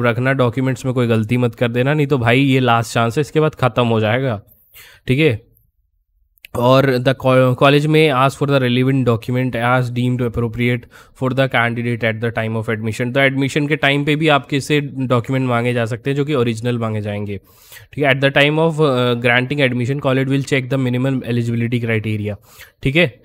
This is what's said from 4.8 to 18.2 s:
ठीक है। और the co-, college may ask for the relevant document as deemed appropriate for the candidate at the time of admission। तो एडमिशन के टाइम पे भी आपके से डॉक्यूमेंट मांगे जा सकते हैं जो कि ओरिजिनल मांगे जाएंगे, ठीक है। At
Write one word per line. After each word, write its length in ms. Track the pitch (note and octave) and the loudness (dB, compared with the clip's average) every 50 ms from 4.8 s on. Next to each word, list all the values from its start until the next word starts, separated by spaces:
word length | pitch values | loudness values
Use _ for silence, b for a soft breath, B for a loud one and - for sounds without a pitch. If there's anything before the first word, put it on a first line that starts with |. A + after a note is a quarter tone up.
| B B B B B | B B B B B
ठीक 120 | - B2+ C#3 | -2 0 2
है। 260 | D#3+ D3 A2 G#2+ - _ _ _ _ _ _ _ _ _ _ _ _ _ _ _ _ _ _ _ - - - | 2 2 2 0 -6 _ _ _ _ _ _ _ _ _ _ _ _ _ _ _ _ _ _ _ -20 -10 -6
और 280 | B2 A#2+ B2 C3 C3+ C3+ C3+ B2 | 0 2 4 4 4 4 2 0
the 160 | B2 B2+ C3+ C3 | 0 0 0 -2
co-, 400 | C3 - C3 B2+ C3 C3 B2+ B2 | 0 0 2 4 4 4 4 2
college 300 | - C#3+ C#3 C#3+ D3 D3 | 4 4 4 4 4 2
may 180 | D#3 D#3 D#3 D#3+ D3+ C3 | 2 4 4 4 4 4
ask 220 | B2 C3+ C3+ - - | 2 2 2 0 -2
for 60 | D3 C#3 | -2 0
the 100 | C#3+ C3+ | 0 0
relevant 420 | B2+ B2 A#2+ B2 B2+ C3 C#3 C3+ B2+ | 2 2 0 2 2 2 0 2 2
document 480 | A#2+ A#2 A2 - - B2 B2+ C3 B2+ A#2 A2+ A#2+ | 2 0 0 -2 -4 -2 -2 -2 -2 -2 -2 0
as 260 | B2 B2+ B2+ B2 A#2+ A#2+ | 2 2 2 0 -2 -2
deemed 240 | A#2+ B2 B2 B2+ B2 | -2 -2 -2 0 -2
appropriate 640 | B2 A#2 A2 A#2+ A#2 A#2 A2 A#2 A#2+ B2 B2 A#2+ - B B B B B B - | -2 -4 -2 -4 -4 -4 -4 -2 -2 -2 -2 -2 -6 B B B B B B -6
for 100 | C3 B2+ | -4 -2
the 160 | B2 C3 C3+ C3 | 0 0 -2 0
candidate 560 | - B2 A#2 A#2+ A#2 A#2+ A#2+ A#2+ A#2+ A2+ A#2 A2+ | 0 0 0 0 -2 -4 -4 -4 -4 -2 -2 -4
at 120 | A2 A2 A#2 | -2 -2 -4
the 80 | A#2 A2+ | -4 -4
time 180 | A#2 A2+ A2 A2+ A2+ | -4 -4 -4 -4 -4
of 120 | G#2+ A#2+ A2+ | -4 -4 -4
admission। 400 | G#2+ A2 A2+ G#2+ - B2 B2 B2 | -4 -4 -6 -4 -4 -4 -2 0
तो 60 | C#3 | 2
एडमिशन 480 | C3+ C3+ C3+ C3+ C#3 C3 - D#3 D3 | 2 2 2 0 -2 -2 -2 -2 -2
के 80 | C#3+ D#3 | -2 -2
टाइम 300 | D3 - C#3 C#3 C#3+ C#3+ | 0 0 0 0 0 0
पे 100 | D#3 D3 | 0 0
भी 120 | D3+ D#3+ | 0 2
आपके 320 | D3+ C#3+ C#3 - - D3+ C#3 | 2 2 2 0 -2 -4 -4
से 200 | - - D3+ D3 | -2 0 -2 -2
डॉक्यूमेंट 680 | C#3+ C3+ A#2+ C3 C3 A#2+ B2+ A#2+ G#2+ - C3+ C3 C3 B2+ | -2 -4 -6 -6 -2 0 0 0 0 -2 -2 -2 0 0
मांगे 240 | A#2+ A#2 A#2+ B2 A#2+ | 0 0 0 0 0
जा 120 | B2 A#2 | -2 -2
सकते 240 | A2 B2 A2 - C#3 | -2 -4 -6 -4 -4
हैं 80 | C#3 | -2
जो 80 | C#3+ C#3 | -2 -2
कि 100 | D3 D3+ | -2 0
ओरिजिनल 440 | B2+ A#2+ A#2+ A2+ A2 A#2 B2 B2 A#2 | 0 0 0 -2 -4 -4 -4 -4 -2
मांगे 220 | A2+ A2 G#2+ G#2+ | -4 -4 -4 -4
जाएंगे, 360 | G2+ G#2 G2+ G#2 G#2 G2+ G2+ F#2+ B B B B B B B B B B - | -6 -6 -6 -6 -6 -8 -8 -10 B B B B B B B B B B -6
ठीक 100 | C3+ C#3+ | -2 0
है। 100 | C#3 C3 | 0 2
At 100 | C#3 | 2